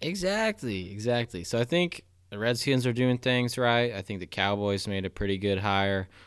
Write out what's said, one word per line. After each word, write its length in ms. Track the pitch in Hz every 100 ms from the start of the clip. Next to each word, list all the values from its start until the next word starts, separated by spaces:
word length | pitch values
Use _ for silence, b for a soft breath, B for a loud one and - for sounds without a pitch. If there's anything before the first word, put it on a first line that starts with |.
Exactly, 920 | 151 190 180 208 220 208 123 95 90
exactly. 520 | 101 117 120 117 90
So 140 | 85 117
I 60 |
think 400 | 123 170 175 - - _ -
the 80 | 104
Redskins 480 | 113 123 139 131 123
are 80 |
doing 240 | 120 127 123
things 400 | 127 123 120 -
right. 340 | 120 120 120
I 100 | 98
think 160 | 95 98
the 80 | 90
Cowboys 600 | - 98 101 104 98 104
made 160 | 98 92
a 40 |
pretty 300 | - 101 98
good 200 | 101 95
hire. 500 | 104 98 98 98 92 b